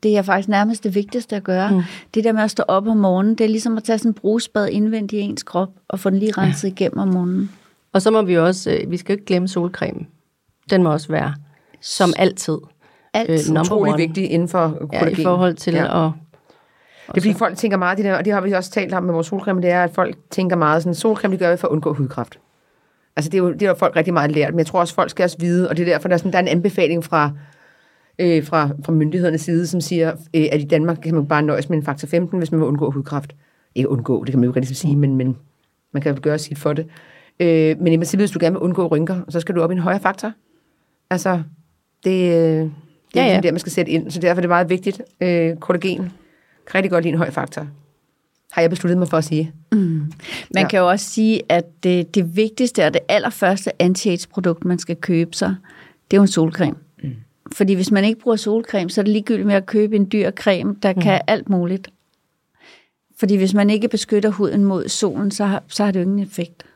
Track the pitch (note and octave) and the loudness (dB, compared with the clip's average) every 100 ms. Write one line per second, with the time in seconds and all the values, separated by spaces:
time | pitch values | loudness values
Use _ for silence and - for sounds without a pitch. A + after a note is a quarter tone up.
0 | A3 G#3 G3 F#3+ G3 G3+ G#3+ A3+ G#3+ F#3+ | 2 2 2 0 2 2 2 0 -2 -2
1 | G3+ B3 A#3 G#3 F#3+ F#3 G3 F#3+ F3 - | -2 -6 -6 -8 -2 -2 2 0 0 -8
2 | - A3 A3 A3 G#3+ - - F#3+ G#3 A3 | -6 -2 0 2 0 0 0 2 2 2
3 | G3 F#3 G3+ A3 A3 A3 A3+ A3 A3 A3+ | 4 2 2 2 0 0 -2 -4 -2 0
4 | A#3 G#3+ F#3+ A3+ A#3 - G3+ G3 G#3+ A3 | 0 -2 0 -2 -2 -2 -2 0 0 -2
5 | G3+ G#3 G3+ - - F3+ F#3+ - _ F#3+ | -4 -4 -6 -8 -6 -4 -4 -6 _ -4
6 | G3 G3 G#3+ G3 F#3 C#3+ G3 F#3+ F#3+ - | 0 0 0 0 0 0 -4 -2 -4 -2
7 | G3 F3+ F3+ F#3 G3 - _ _ _ G3 | -2 0 0 -2 -4 -8 _ _ _ 0
8 | F#3+ A3 G3+ F3 E3 F#3 - - - F3 | 2 2 4 4 2 0 -2 -2 -2 -8
9 | - G3+ G3+ F3+ F#3 F#3 F3 F#3 - - | -4 -6 0 -2 0 -2 -4 -4 -8 -6
10 | E3 _ _ _ _ _ _ F#3+ F3 D3+ | -12 _ _ _ _ _ _ 4 4 2
11 | D3+ D#3 C#3 C#3+ - _ _ _ - - | 0 -2 -2 -6 -12 _ _ _ -12 0
12 | F3+ - F#3 F#3 - D3+ - _ _ _ | 2 4 0 0 -6 -6 -8 _ _ _
13 | _ G#3 A3+ D#3+ D3+ D#3 E3+ G#3+ - D3+ | _ -4 0 0 2 0 2 2 2 2
14 | E3 D#3+ F#3+ E3+ E3+ F3+ E3 D#3 D#3 - | 0 -2 -2 0 0 0 0 -2 -6 -2
15 | D#3+ F3+ D#3+ F3+ F3+ E3+ - E3 D#3 E3+ | -2 0 0 2 2 0 -2 0 0 0
16 | D#3+ D#3+ - _ _ _ _ _ _ - | 0 -2 -12 _ _ _ _ _ _ -20
17 | - - F#3+ G3 G#3+ F3+ A3+ G3 F3+ F#3+ | -6 0 0 0 -2 -2 -2 0 0 0
18 | G3+ F#3 F#3 G3+ F#3 F#3+ F#3 - F#3+ F#3 | 0 0 0 0 0 -2 -2 -4 -2 -2
19 | F3+ E3 E3 G3 G3 F#3 F3+ F3 F3 E3+ | -2 -2 -2 -4 -2 0 2 2 0 0
20 | F3+ - _ - F#3 F3 D3+ D#3 E3+ E3 | -2 -4 _ -4 0 2 2 2 0 0
21 | A3+ G#3+ G3+ F#3 F3+ F3 F#3 D3+ D3+ D3 | 0 0 0 0 2 2 0 -2 -2 -2
22 | C3 - A#2 - _ _ _ _ _ _ | -4 -4 -10 -12 _ _ _ _ _ _
23 | _ - D3+ F#3+ F3+ D#3 G3 F3 F#3+ E3+ | _ -6 -2 0 0 0 0 2 2 2
24 | E3 F3 D3 D3+ C#3+ E3+ D#3+ F#3+ E3+ - | 0 0 0 0 0 0 0 0 -2 0
25 | F3+ - F3+ E3+ E3+ F3 F#3 D#3 F3 G3+ | -4 0 -2 -2 -2 0 0 0 0 0
26 | F#3+ F3+ F#3 F#3 F3+ F3 F#3 F#3 E3+ E3+ | 2 0 0 0 2 2 0 0 0 0
27 | D#3 E3+ D3 C#3+ - _ _ _ _ _ | 0 0 0 -2 -16 _ _ _ _ _
28 | _ _ F3 E3 D3+ E3 C#3+ C#3+ C#3+ D#3+ | _ _ 2 2 2 0 0 -4 0 2
29 | D3+ F3 F3 D#3 D#3+ E3+ E3+ F3+ D#3 F3 | 2 2 0 0 0 -2 0 -4 -2 0
30 | D#3+ - - E3 D#3 D3+ D3 D#3+ D#3+ E3 | 0 -2 -4 0 2 0 2 2 2 -2
31 | D#3+ D#3+ D3 D3+ D3+ D3 C#3+ D#3 D3 C#3+ | -2 -2 0 0 2 -2 0 -2 -2 -6
32 | C#3+ E3+ F3 F#3 E3 E3 D3 C#3+ C#3 C#3 | -2 -2 0 -2 0 0 0 0 -2 -4
33 | C#3 C#3+ C#3+ - _ _ _ - C3 C3+ | -6 -6 -8 -18 _ _ _ -4 -2 -2
34 | A#2 B2 - C3 B2 B2+ B2+ C3 D#3 C#3+ | -2 -2 0 2 2 0 -4 -4 0 2
35 | C#3+ C3 C3 B2 _ _ _ _ _ C#3+ | 2 0 -2 -4 _ _ _ _ _ -4
36 | D3 C3+ C#3+ D3+ D3+ D3 D#3+ D3 D#3+ - | -4 -2 -2 -2 -6 -6 -4 -4 -6 -12
37 | - - _ _ F3 D#3+ D#3 D3+ F3 E3 | -20 -20 _ _ 2 4 4 2 2 2
38 | E3 F#3+ G3+ F#3+ E3 F#3 F3 F3+ F3 D3+ | 2 0 0 2 0 0 -2 0 0 0
39 | E3 F#3 - D#3+ E3 F3 E3 F#3 F3 F#3+ | 0 -4 -4 -6 -2 0 0 0 0 0
40 | F#3+ F#3+ G#3+ A3 _ _ _ _ _ _ | 0 -2 -8 -10 _ _ _ _ _ _
41 | _ F3+ F#3+ F3+ D#3 - _ _ _ _ | _ -2 0 -2 -4 -14 _ _ _ _
42 | - F#3 F3+ E3 E3 D#3 D#3+ D3 - _ | -2 2 4 4 4 2 -2 -6 -20 _
43 | _ - C4 F#3 E3+ E3 E3+ F3 F3 D#3+ | _ 0 4 4 2 0 -4 -2 0 0
44 | - E3 F3 F3 F3 F3 F3 F3+ F#3 F#3+ | -2 -2 0 0 2 2 2 -2 -2 -8
45 | - _ F3+ E3+ E3 E3 - F3+ F#3+ F3+ | -12 _ 0 2 0 -2 -2 -2 -2 -4
46 | F#3 - _ _ _ _ - F#3 G3 F3+ | -8 -10 _ _ _ _ -6 -2 0 0
47 | E3+ D#3+ E3 C3+ C3+ - D3 - _ _ | 0 -2 -2 -4 -6 -8 -12 -16 _ _
48 | _ _ _ _ _ - E3 F3 F3+ F3+ | _ _ _ _ _ 0 0 2 0 0
49 | F3+ D#3+ D#3+ D#3 D#3+ - - A3 F#3 D#3+ | 0 0 0 -2 -4 -8 -2 0 2 0
50 | D3+ D#3+ - - - F#3+ C#3+ G3+ F3+ G3 | -4 -8 -14 -14 -6 -2 2 4 4 2
51 | - - A3 A3 - F3 E3+ _ F#3 F3+ | -2 0 2 2 2 0 0 _ 0 0
52 | F3 - E3+ E3+ A3 A3 B3 - D#3 D3+ | 0 0 0 0 0 0 -2 2 2 2
53 | - G#3 - - F#3+ F#3+ - - F3+ F#3 | 0 0 0 0 0 0 -2 0 0 2
54 | A3 F3 - - F3+ E3 F3+ F3 - E3 | 0 -2 -4 -4 -2 -2 -2 -2 -4 -8
55 | - E3+ E3+ - - F#3 - - - _ | 0 0 0 -2 -4 -4 -8 -20 -20 _
56 | _ G3 G3+ F#3 D#3+ D#3+ E3 - _ _ | _ 4 6 4 0 0 -2 -2 _ _
57 | D3 A#2 - _ - - G3 G3 F#3 G3+ | -12 -12 -18 _ -18 -2 0 2 2 2
58 | G3+ A3 - A3 G#3+ A3 A3+ G#3 F3 F#3+ | 2 0 0 -2 0 -2 0 -4 -2 0
59 | G3+ G#3+ G#3 A3 G3+ G3 F#3+ A3 G#3 G#3+ | 0 0 0 0 2 0 0 0 2 2
60 | G3 G#3+ G3+ G3+ - F#3 F#3 G3+ G3+ F#3+ | 2 2 -2 -2 0 0 -2 -2 0 2
61 | F3+ F#3+ - G#3+ - F#3+ F3 F#3 F#3+ _ | 2 2 0 -2 0 -2 0 -4 -8 _
62 | _ _ _ _ _ _ - - _ _ | _ _ _ _ _ _ -20 -20 _ _
63 | _ - G3+ G3+ F#3+ G3+ G3+ G#3+ A3+ A3 | _ -4 0 2 2 4 2 2 0 -2
64 | - G#3+ G#3+ F#3+ G3+ - G3+ F#3+ - - | 0 0 0 0 0 2 2 2 -4 -2
65 | G3+ B2+ G3 G3 G3+ G3 - - G#3 F#3+ | -2 -2 -4 -2 -2 -2 -6 -2 0 0
66 | F3+ G3+ G3 - E3+ _ - | 0 -2 -4 -6 -10 _ -20